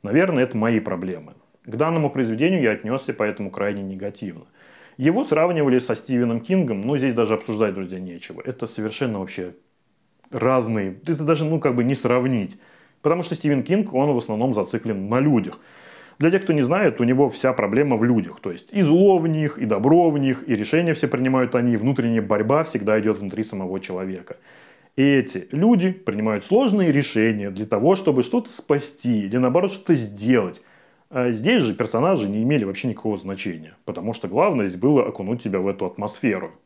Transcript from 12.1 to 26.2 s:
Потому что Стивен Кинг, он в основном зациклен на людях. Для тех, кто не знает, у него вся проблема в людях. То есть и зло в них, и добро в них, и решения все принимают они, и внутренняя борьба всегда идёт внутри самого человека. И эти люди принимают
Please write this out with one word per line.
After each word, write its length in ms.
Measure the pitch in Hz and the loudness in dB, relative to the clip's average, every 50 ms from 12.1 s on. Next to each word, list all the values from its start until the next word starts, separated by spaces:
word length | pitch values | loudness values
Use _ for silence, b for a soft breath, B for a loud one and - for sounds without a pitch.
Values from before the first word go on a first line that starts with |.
| 123 127 123 135 127 113 98 92 - b b b b b b b b b | 2 2 2 0 0 -2 -2 -4 -10 b b b b b b b b b
Потому 220 | - 151 165 180 | 0 0 0 0
что 140 | 170 - 165 | -2 -6 -6
Стивен 260 | 160 - 151 143 131 | -2 0 0 0 0
Кинг, 320 | 120 - 180 208 214 214 - | 2 2 0 0 0 0 0
он 180 | 131 139 147 | 0 2 2
в 60 | 143 120 | 2 0
основном 360 | 113 - 110 107 120 135 117 | -2 -2 -2 0 0 0 0
зациклен 540 | 104 98 - - 107 - 113 104 98 95 101 | 0 -2 -2 -4 -6 -4 -4 -4 -4 -4 -2
на 120 | 117 127 | 0 2
людях. 400 | 139 151 135 113 92 92 - - B B B B B B B B B B B B | 4 4 4 2 0 -2 -10 -14 B B B B B B B B B B B B
Для 140 | 143 165 | 2 2
тех, 100 | 180 190 | 4 2
кто 100 | 190 - | 2 2
не 100 | 160 151 | 2 2
знает, 380 | 127 123 170 196 208 151 - - | 2 2 2 2 2 2 2 2
у 40 | 120 | 2
него 260 | 120 131 131 143 123 | 2 4 4 4 2
вся 220 | - - - 131 | 2 0 0 0
проблема 440 | 127 - 104 98 104 127 147 143 120 | 2 2 0 2 2 2 2 2 2
в 60 | 107 | 2
людях. 380 | 113 120 123 110 92 - - - | 2 2 2 2 0 -4 -12 -12
То 100 | - - | -10 -10
есть 200 | - - - - | -10 -10 -16 -6
и 100 | - 202 | 0 0
зло 360 | 185 143 156 175 196 202 190 175 | 4 4 6 6 8 6 6 4
в 100 | 160 165 | 2 0
них, 300 | 156 156 151 143 - - | 0 0 -2 -2 -2 -4
и 80 | 127 | -2
добро 440 | 107 104 98 110 139 160 175 175 165 | 0 0 2 4 6 6 6 6 4
в 80 | 147 147 | 2 2
них, 240 | 135 135 127 123 - - | 2 0 0 -2 -2 -2
и 80 | 120 | -2
решения 380 | 101 107 - 151 160 175 165 151 | -2 0 0 0 2 2 2 0
все 120 | - - | 0 0
принимают 480 | 127 135 123 131 131 131 131 127 123 - | -2 0 0 0 2 2 2 0 2 0
они, 200 | 123 120 123 117 | 0 2 2 0
и 20 | |
внутренняя 440 | 107 107 135 139 135 120 117 117 113 | 2 0 0 0 0 0 0 0 0
борьба 440 | 101 98 107 104 107 113 139 156 160 | 0 0 0 0 2 2 2 0 0
всегда 340 | 160 - 113 101 104 107 107 | -2 -4 -4 0 2 0 2
идёт 200 | 104 110 104 - | 2 0 -2 -2
внутри 260 | 104 95 - 107 110 | -6 -8 -6 -6 -6
самого 340 | - - 98 95 90 95 95 | -6 -6 -8 -6 -6 -6 -8
человека. 600 | - - 92 92 95 95 95 90 - - - b b b b b b b b b b b b | -8 -8 -8 -8 -6 -8 -8 -10 -12 -16 -18 b b b b b b b b b b b b
И 60 | - | 2
эти 440 | 135 143 143 135 117 - - 92 - - | 4 4 4 4 2 0 -6 -10 -10 -6
люди 400 | - 147 185 226 240 185 175 185 | -2 2 4 4 4 4 2 0
принимают 500 | 185 190 - - 101 104 | -2 -2 -6 -6 -4 -2